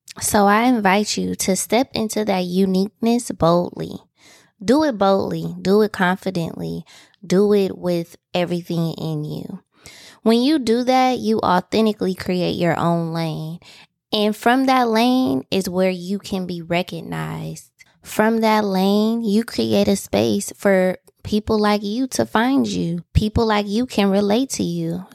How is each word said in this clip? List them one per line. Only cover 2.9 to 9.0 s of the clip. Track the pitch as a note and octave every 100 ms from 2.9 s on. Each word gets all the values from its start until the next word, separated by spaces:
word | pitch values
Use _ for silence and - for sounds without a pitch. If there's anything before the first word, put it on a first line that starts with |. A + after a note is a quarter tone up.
| - A3+ A#3+ -
boldly. | - E3 F3 F3 - D#3+ - _ _ _ - _ _
Do | F#3+ C#4
it | D#4 G#3
boldly. | G3 G3 - E3 E3 F3
Do | F#3 G#3
it | G#3
confidently. | - F3+ F#3+ - F#3 E3 - E3 E3+ - - - _
Do | E3+ F3+ G#3
it | G#3 F#3+ F#3
with | F3 F3 E3+ - _
everything | F3+ F3 F3 F3 E3+ E3
in | -